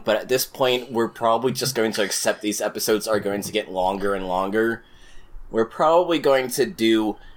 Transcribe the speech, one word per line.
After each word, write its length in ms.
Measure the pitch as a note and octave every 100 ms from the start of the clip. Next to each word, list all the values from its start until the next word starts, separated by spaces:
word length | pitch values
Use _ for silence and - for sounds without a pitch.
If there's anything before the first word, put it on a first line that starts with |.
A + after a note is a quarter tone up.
but 120 | - G#2+
at 120 | -
this 180 | B2+ -
point, 460 | - B2+ B2 B2
we're 160 | A2+ A2
probably 420 | - A2+ A#2 B2+
just 240 | - A#2+
going 160 | A#2 A2
to 80 | G#2
accept 360 | G2 - A2+ G#2
these 200 | G#2+ G2+
episodes 480 | G#2+ G#2+ A2 A2 A2
are 100 | G#2+
going 240 | G2 G2+
to 80 | F#2+
get 220 | G#2 -
longer 420 | F#2 F#2 G2 G2+
and 140 | G2 F#2
longer. 560 | F2+ G2 G#2+ A2+ A2+ - - - - - - -
We're 140 | A2
probably 560 | A2+ - D#3+ E3+ E3+ D#3+
going 260 | C#3 C3+ B2+
to 160 | C3+ A#2
do 500 | F#2 A2 A2 G#2+ - -